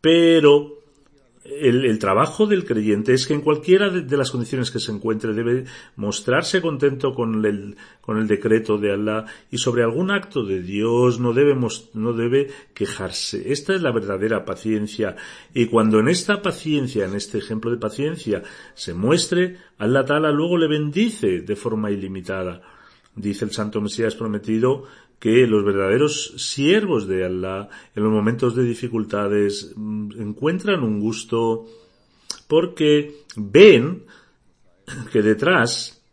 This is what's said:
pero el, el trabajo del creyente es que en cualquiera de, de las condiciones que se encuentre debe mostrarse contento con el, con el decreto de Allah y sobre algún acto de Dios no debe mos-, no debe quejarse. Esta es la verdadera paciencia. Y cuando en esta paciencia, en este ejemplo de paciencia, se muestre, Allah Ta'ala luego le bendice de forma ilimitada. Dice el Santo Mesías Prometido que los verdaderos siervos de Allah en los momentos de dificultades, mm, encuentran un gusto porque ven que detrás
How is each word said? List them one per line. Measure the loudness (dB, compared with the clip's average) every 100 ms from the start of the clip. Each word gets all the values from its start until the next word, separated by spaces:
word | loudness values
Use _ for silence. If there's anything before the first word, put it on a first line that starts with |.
pero | 4 6 6 6 8 6 2 -16 _ _ _ _ _ _
el, | -16 0 2 4
el | 2 0
trabajo | 2 2 0 0 2
del | 2
creyente | 0 -2 0 0 2
es | 0 2
que |
en | -2
cualquiera | 0 -2 4 4 4
de, | -2
de | -2 -2
las | -2
condiciones | -4 -4 -4 -4
que | -6
se | -6
encuentre | -6 -4 -2 -2
debe | -2 0 -2 -4 -18 -20 -8
mostrarse | -6 -4 0 0 0 -2
contento | -2 0 0 0 -4
con | -2 -2 0
el, | 0 -2 -8 -16 -20 _
con | -6 -2
el | 0
decreto | 0 2 0 2 -2
de | 0
Allah | -2 -2 -4 -8 -18 _
y | -4
sobre | -2 0
algún | 0 0 -2
acto | -2 -4 -6
de | -2 -4
Dios | -4 -2 0 4 2 2
no | 0
debe | 4 4
mos-, | 4 -2 -6 -14
no | -6 -4
debe | -2 0 0 -2 -8 -20
quejarse. | -6 -6 -4 -8 -8 -8 -8 -6
Esta | -6 -4
es | -2
la | 0
verdadera | -2 -4 -4 -2 -2
paciencia. | -4 -8 -2 -2 -4 -4 -6 -6 -16 -20 -10
Y | -2 4
cuando | 4 6 4
en | 4
esta | 2 0 -2
paciencia, | -2 -6 -2 -2 0 -2 -2
en |
este | -4 -6 -8
ejemplo | -6 -6 -4
de | -4
paciencia, | -6 -4 -6 -4 -4 -4 -4 -20 -20
se | -14 -10
muestre, | -4 2 2 2 0 -2 -4 -20 _
Allah | 0 0
Ta'ala | 2 0 2
luego | 0 0 2
le | 2
bendice | 0 -2 0 -2 0 -2 -2
de | -4 -6
forma | -4 -4 -4
ilimitada. | -4 -6 -10 -8 -6 -6 -10 -18 -20 -20 _ _
Dice | -8 -6 -4
el | -6
Santo | -4 -6 -4
Mesías | -6 -2 -4
Prometido | -2 -6 -6 -2 0 2 0 -6 -20 _ _
que | 2 4 4
los | 4
verdaderos | 2 0 0 2 2 -2 -10 -10
siervos | -10 -2 2 2 2 -2 -2
de | -2
Allah | -2 -4 -6 -8 -10 -18 -14
en | -2
los | 2
momentos | 2 2 0 0 0
de |
dificultades, | -2 -2 -4 -4 -4 -4 0 2 2 -2 -10 -12
mm, | -10 -8 -8 -10
encuentran | -10 -4 -4 -2 -2 -2
un | 0 -2
gusto | -2 -4 -4 -2 0 -2 -8 -20 _ _ _ _ _ -16 _
porque | 0 0 0 4 4 2 -12 _ -12
ven | 2 8 10 10 4 -6 -12 -20 _ _ _ _ _ _ -18 -16 -2
que | 2
detrás | 4 4 4 2 2 -2 -10 -16 _